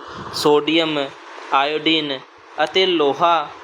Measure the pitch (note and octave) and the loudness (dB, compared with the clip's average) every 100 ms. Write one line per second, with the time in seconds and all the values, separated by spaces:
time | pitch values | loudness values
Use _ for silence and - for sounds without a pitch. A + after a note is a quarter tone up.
0 | - - - - D3+ D3 D3 E3 D#3+ D3+ | -10 -14 -12 -2 4 4 4 0 0 -2
1 | C3+ - - - - C#3 C#3+ D#3 D3+ D#3+ | -6 -10 -18 -18 -2 0 0 0 0 0
2 | D3 C3 - - - - D#3 F#3+ F#3+ E3+ | 0 -6 -12 -20 -16 -4 0 2 2 4
3 | C#3+ - E3+ E3 D3 - | 2 2 2 2 0 -10